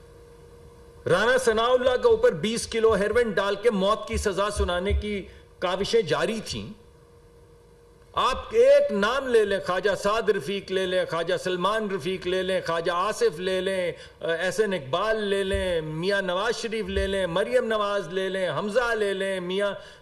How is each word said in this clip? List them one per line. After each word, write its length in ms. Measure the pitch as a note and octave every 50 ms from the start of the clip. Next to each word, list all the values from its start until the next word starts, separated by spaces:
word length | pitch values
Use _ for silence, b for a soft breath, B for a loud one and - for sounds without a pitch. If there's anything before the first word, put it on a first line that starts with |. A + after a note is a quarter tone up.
| - - - - - - - - - - - - - - - - - - - - -
राणा 320 | B2+ E3+ F#3 G#3+ A#3+ C4 B3+
सनाउल्लाह 580 | B3+ A#3 G#3+ A3 A3+ B3 B3+ B3 B3+ C4 B3
के 120 | A#3+ A3+ A#3+
ऊपर 260 | A3+ G#3+ A#3 B3 G3+
बीस 320 | D3+ D#3 G#3+ A#3 A3 -
किलो 280 | - - A3+ A3 A3 A3
heroin 400 | F#3 G3+ G#3 G#3+ B3 A#3+ A3+ F#3
डाल 220 | G#3 G3 G3+ G3+
के 140 | G3 G3+ A#3+
मौत 360 | A3 F#3+ F#3 G3+ A3 G#3+ - -
की 100 | A3+ -
सजा 320 | - G#3 F3+ F3 G3+ G#3
सुनाने 420 | G3+ - G3+ F#3 F3 F3+ F3+ G3 F3+
की 380 | F3+ G#3 G#3 G#3 G3 F3 B B B B B - - -
काविशें 440 | F3+ F#3 F#3 G3 - - A3+ G#3
जारी 340 | C#3 D3 C#3+ E3+ F#3 A3+ A3
थीं। 320 | - - - A2 G2 B2+ G#3+ - - - - - - - - - - - - - - - - - - - - - - - - - - - -
आप 340 | E3 G3+ A#3+ C4 C4 - - G#3+
एक 380 | A3+ B3 C4+ C#4+ C#4+ C#4+ C#4+ G#3+
नाम 360 | G3+ G3+ A3 B3 C#4 C4+ C4
ले 160 | A#3+ A3+ G#3+
लें, 200 | G3 G3 F#3 -
ख्वाजा 300 | - F3+ F#3+ F3+ G3+ F#3
साद 360 | - - G3+ G#3+ A3+ G3+ G3
रफीक 400 | G#3 G3 - F3 G3+ G3 F#3 -
ले 160 | F#3 F#3 F#3+
लें, 200 | F#3 F#3 F#3 F3
ख्वाजा 300 | - D#3+ E3 E3+ E3 F#3
सलमान 540 | D#3+ - F#3 F#3 F3 F3+ F#3+ G#3+ A3 G#3+ G3+
रफीक 360 | F#3+ - C3+ F#3 F#3+ F3+ -
ले 160 | F3+ F3+ F#3 F#3
लें, 200 | F#3 F#3 F3 -
ख्वाजा 320 | - E3 E3+ E3 F3 F3
आसिफ 440 | F3 F#3 G#3+ G#3+ - A#3+ A3 D#3 D#3+
ले 220 | F#3 F#3 F#3 F#3
लें, 340 | F#3 F#3+ F#3+ F#3 F3+ E3 - B B B B - -
अ, 80 | D#3+
एस 300 | E3 D#3+ F3 F#3 E3+ G3+
एन 140 | G#3+ G3+ F#3+
इकबाल 480 | E3+ C3+ B2+ D3 F3 G#3 A3 A3 A3 G#3
ले 200 | G3 G3 G3 G3
लें, 380 | F#3+ G3 G3 F#3+ F#3 F3 E3
मियाँ 420 | D#3 D#3 D#3 D#3+ F3 F#3+ G3+ G3 F#3+
नवाज 320 | F#3 F3 F#3 G#3 A#3+ A3+
शरीफ 320 | - - A3+ G#3+ A3 G3+
ले 200 | F3+ F#3+ F#3+ G3
लें, 200 | G3 G3 G3 F#3
मरियम 380 | E3+ E3 F#3 G#3+ A#3+ B3 B3+ A#3
नवाज 480 | A3+ A3 G#3+ G#3 G3+ G3+ G3+ F#3 D#3 F#3
ले 160 | F#3 F#3+ F#3+
लें, 200 | F#3 F#3+ F#3 F3
हमजा 460 | C#3 D3 F#3+ G#3+ G3 B3+ A#3+ A#3 A3+
ले 200 | A3 G#3 G3 G3
लें, 260 | F#3+ G3 G3 F#3+ F#3
मियाँ 400 | F3 F3+ F#3 G3 G3+ G3+ F#3+ B B B B B